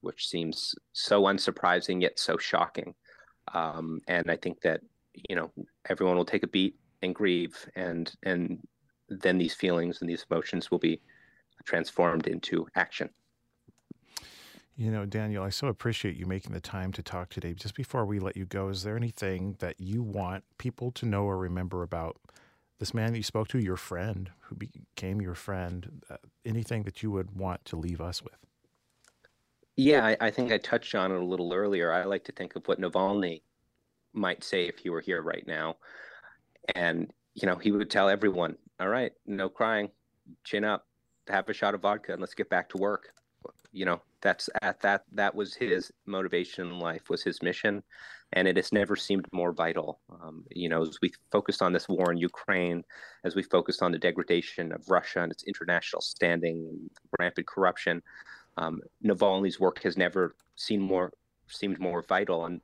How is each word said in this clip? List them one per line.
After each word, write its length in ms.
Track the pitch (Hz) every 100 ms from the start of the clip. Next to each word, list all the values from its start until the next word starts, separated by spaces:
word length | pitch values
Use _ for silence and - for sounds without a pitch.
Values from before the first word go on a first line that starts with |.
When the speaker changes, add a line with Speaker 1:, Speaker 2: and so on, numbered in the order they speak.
Speaker 1:
which 260 | - - -
seems 460 | 90 82 - - - -
so 300 | - - 101 98
unsurprising 760 | 98 - - 90 90 - 92
yet 160 | 87 -
so 200 | - 82
shocking. 580 | - 85 87 - - - - - - _ -
Um, 480 | 85 80 82 80 80 -
and 240 | 87 85
I 40 | 85
think 260 | - -
that, 200 | 82 80 - _ _ - -
you 60 | 87
know, 160 | 82 - - _ -
everyone 300 | 92 92 90
will 80 | 90
take 180 | 98
a 40 | -
beat 280 | 95 95 - _ _
and 100 | 92
grieve, 560 | 90 101 87 82 - - 92
and, 360 | 90 85 82 -
and 440 | 95 90 85 85 - _ _ _ -
then 280 | 98 95 90
these 160 | 82
feelings 480 | - 92 85 87 -
and 80 | 85
these 160 | 82 -
emotions 420 | 85 - 87 -
will 80 | 85
be 220 | 80 82 _ _ _ _ _ -
transformed 640 | - 85 82 - 87 80 80
into 400 | 82 - 82 - 92
action. 340 | 87 - - - _ _ _ _ _ _ - - _ - - - - - _ -
Speaker 2:
You 160 | 110
know, 140 | 107 101
Daniel, 380 | 107 107 101
I 60 | 98
so 180 | - 139
appreciate 500 | - 117 110 101 85
you 100 | 90
making 260 | 95 -
the 80 | 90
time 300 | - 95 92
to 80 | 95
talk 280 | - 90 90
today. 240 | - 85 87
Just 180 | 107
before 320 | - 131 127 104
we 140 | 104
let 180 | 95 95
you 80 | 92
go, 240 | 98 98
is 140 | 95
there 120 | 101 117
anything 600 | 117 - 98 90 98 98
that 220 | 90 -
you 240 | 92 113
want 400 | 110 101 90 95 - -
people 320 | 123 - 123
to 140 | - 117
know 180 | 101
or 140 | 101 95
remember 440 | 90 90 90 90
about 360 | 85 85 82 - _ - - _ _ -
this 160 | 107
man 180 | 117 113
that 60 | 117
you 60 |
spoke 240 | 104 110 107
to, 100 | 127
your 180 | 98 92
friend, 540 | - 87 92 95 92 -
who 140 | - -
became 640 | - - - - 95 104
your 140 | 90
friend, 720 | 85 - 95 87 90 87 156 -
uh, 60 | - - _ 117
anything 380 | 113 110 117
that 180 | 101 -
you 80 | 110
would 220 | 98 92
want 340 | 95 92 87 -
to 100 | 82
leave 240 | 85 85
us 220 | 85 -
with? 160 | - - _ _ _ _ _ _ _ _ _ _ _ _ _ -
Speaker 1:
Yeah, 280 | 143 143 110
I, 220 | 107 113
I 20 |
think 220 | 117 120
I 80 | 107
touched 340 | - 117 -
on 180 | 107 95
it 80 | 92
a 60 | 90
little 280 | 90 85
earlier. 380 | 90 101 95 85
I 120 | 87
like 200 | 95 98 -
to 60 |
think 240 | - 90 95
of 120 | -
what 120 | -
Navalny 640 | 90 92 95 101 90 82 _ _ _ _ _ _ _
might 300 | 110 92 85
say 240 | - 95 87
if 100 | -
he 140 | 90
were 100 | 82
here 220 | - 87
right 220 | 80 85 90
now. 300 | 80 80 - - - - - - - _ _ - 90
And, 360 | 85 85 - - _
you 140 | - -
know, 80 | 87
he 160 | 110
would 180 | 101 104
tell 200 | 98 98
everyone, 480 | 98 104 90 80 - - -
"All 100 | 95
right, 220 | 120 120 - -
no 240 | 98 95
crying, 400 | - 113 110 101 - _ _ - -
chin 200 | - 104
up, 220 | 107 98 - _ _ _ -
have 220 | 98 95
a 40 |
shot 200 | 104 101
of 80 | 101
vodka, 300 | 101 104 -
and 100 | 90
let's 140 | 90 -
get 140 | 98
back 200 | 90 -
to 80 | 95
work." 340 | 101 101 - _ _ _ - - _
You 140 | 92 92
know, 160 | 87 - _
that's 280 | 98 90 - -
at 200 | 98 -
that, 220 | 101 98 -
that 240 | 104 101 104
was 180 | 95
his 380 | - 120 92 - - -
motivation 640 | 95 90 90 90 - 87
in 120 | 90
life, 300 | 85 82 -
was 120 | -
his 220 | - -
mission. 400 | 90 - 107 101 - - - - _
And 140 | 92 92
it 80 | 90
has 180 | -
never 220 | 104 98 98
seemed 320 | - 98 -
more 220 | 90 87
vital. 460 | 82 82 82 78 - -
Um, 340 | 85 80 80 -
you 180 | 87 85
know, 140 | 82
as 160 | 80 -
we 100 | 92 - _
focused 300 | 104 101 -
on 100 | 92
this 160 | 90 -
war 240 | 92 90
in 60 | 85
Ukraine, 640 | 87 - - 95 87 85 - - - -
as 120 | 92 92
we 80 |
focused 400 | - 90 87 87
on 80 | 90
the 80 | 87
degradation 720 | 90 85 - 87 - - 82
of 180 | 85 -
Russia 320 | 90 - 87
and 100 | 85
its 120 | -
international 580 | - - 85 85 - -
standing, 880 | - - 85 85 85 82 80 - - - _ 98
rampant 260 | 90 - -
corruption, 560 | - 92 - 87 85 - - - - - -
um, 240 | 80 82 - _ 107
Navalny's 540 | 95 101 95 95 -
work 240 | 95 -
has 120 | - 85
never 400 | 87 95 87 - _ -
seemed 280 | - 104
more, 300 | 95 92 90 - _ _ -
seemed 320 | - 101 90
more 220 | 92 87
vital. 440 | - 95 101 85 85
And, 140 | 87